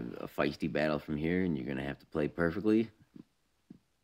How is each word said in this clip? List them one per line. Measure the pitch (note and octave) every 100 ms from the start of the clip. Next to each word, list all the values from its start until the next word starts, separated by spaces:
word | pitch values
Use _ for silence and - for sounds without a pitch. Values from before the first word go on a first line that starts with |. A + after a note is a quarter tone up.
| A#1 -
a | -
feisty | - D2 - D#2
battle | D2 D2+ D2
from | - D2
here, | D#2+ F2+
and | F2+ C#2+
you're | B1+
gonna | C2+ C#2
have | C#2
to | -
play | E2 D2
perfectly. | - E2+ F#2+ G#2+ A2 A#2 _ - - - _ _ _ _ - _ _